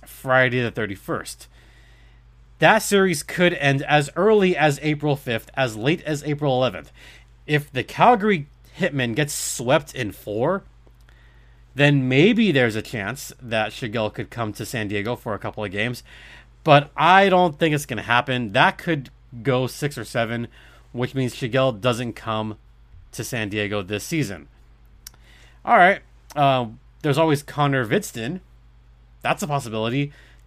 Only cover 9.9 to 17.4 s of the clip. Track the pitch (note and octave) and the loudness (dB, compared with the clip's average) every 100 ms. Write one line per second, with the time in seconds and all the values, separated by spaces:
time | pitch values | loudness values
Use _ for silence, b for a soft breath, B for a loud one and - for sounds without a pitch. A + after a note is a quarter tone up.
9.9 | C3 G#2 - - G#2 C#3+ F#3+ - _ - | -10 -10 -10 -8 -4 -2 -4 -8 _ -20
10.9 | _ b b b b b b b B2+ D3 | _ b b b b b b b 2 4
11.9 | C#3+ B2+ C3 G3 A#3 G#3+ C#3 A#2+ G#2+ - | 4 2 4 4 4 2 2 2 -2 -8
12.9 | A#2 G2 C3+ - - B2 A2 A2 - A2+ | -8 -8 -8 -14 -16 -6 -4 -4 -6 -6
13.9 | A2+ G#2+ - G#2 A#2+ A2 G2+ G#2+ A#2+ G#2 | -4 -4 -4 -10 -8 -8 -8 -8 -6 -4
14.9 | G#2 G2+ B2 A#2+ G2 G#2+ A2 G#2 G2+ A#2 | -4 -4 -6 -6 -8 -8 -8 -8 -4 -4
15.9 | B2 - B B B B - D#3+ C#3+ C#3+ | -6 -14 B B B B -4 4 4 4
16.9 | - D#3+ F#3+ G3 F#3 | 0 6 6 6 4